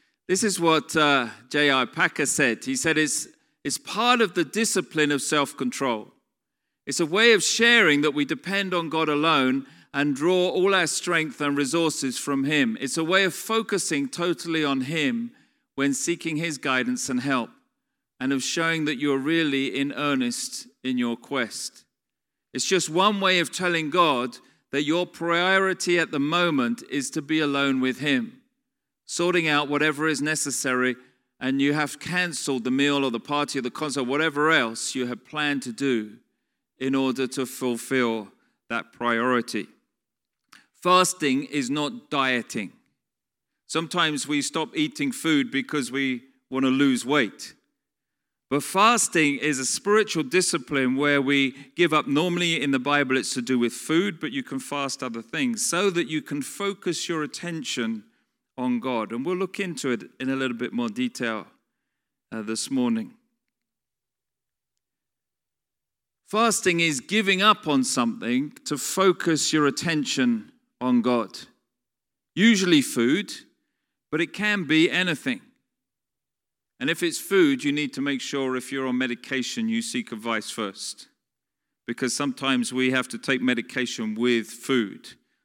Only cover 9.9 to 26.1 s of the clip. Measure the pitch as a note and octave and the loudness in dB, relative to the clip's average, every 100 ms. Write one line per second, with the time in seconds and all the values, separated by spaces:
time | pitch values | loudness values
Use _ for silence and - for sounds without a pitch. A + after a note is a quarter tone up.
9.9 | C#3+ D3 C3+ E3 F#3 F3+ D3+ G3 F#3+ E3 | -2 0 0 2 2 2 2 2 2 2
10.9 | - F3 E3+ D#3 B2+ D3 C#3+ C3+ E3+ D#3+ | -2 0 0 0 -2 -2 0 0 2 0
11.9 | - C3 A#2+ - C#3 C#3 D3+ A#2+ A2 C3+ | 0 -4 -4 -4 -2 0 2 2 0 -4
12.9 | E3 D#3+ F#3+ F#3+ - - A3+ G#3+ G3 - | -2 2 2 2 -2 -2 -2 -2 -4 -2
13.9 | D3 C3+ - F3 D#3+ E3+ D#3+ D3 C3+ B2+ | -2 -2 -2 -2 -2 -2 -2 0 0 -2
14.9 | D#3+ C#3 A#2 A#2 - _ _ _ - C#3 | -2 0 -2 -6 -12 _ _ _ -2 0
15.9 | C3 - E3 E3 D#3 E3 C3+ C#3+ B2+ A#2+ | 0 -2 -2 -4 -4 -4 -4 0 0 0
16.9 | B2 - B2+ C#3 C3 A2 _ _ _ _ | -2 -2 -2 0 -2 -2 _ _ _ _
17.9 | _ _ - C3 C3+ - E3+ E3 E3 D3+ | _ _ -8 -4 -2 -2 -2 0 0 -2
18.9 | C3+ D3 C3+ C#3 E3 D#3 C#3 C3+ A#2 C#3 | 0 0 0 0 0 2 0 -2 -2 -4
19.9 | - D3 C3+ A#2+ A#2+ - - - _ C3 | -2 -2 0 0 -4 -8 -12 -16 _ -4
20.9 | B2+ A#2+ A#2 - C#3 A2 - - - _ | -2 -2 -4 -4 -4 -4 -6 -12 -14 _
21.9 | _ _ _ _ _ _ B2+ - F#3 D#3 | _ _ _ _ _ _ -6 0 0 0
22.9 | E3 G3+ G3+ F#3+ F3+ E3 - F3+ E3 D3+ | 2 2 2 2 2 0 -2 -2 0 0
23.9 | F3 E3 B2+ B2 - _ _ _ C#3 D3 | 4 4 2 -2 -8 _ _ _ -2 0
24.9 | E3+ F3 - E3+ E3+ F3+ F#3+ F#3+ F#3 F3+ | 0 -2 -4 0 2 4 4 2 0 0
25.9 | F3 E3 | 2 2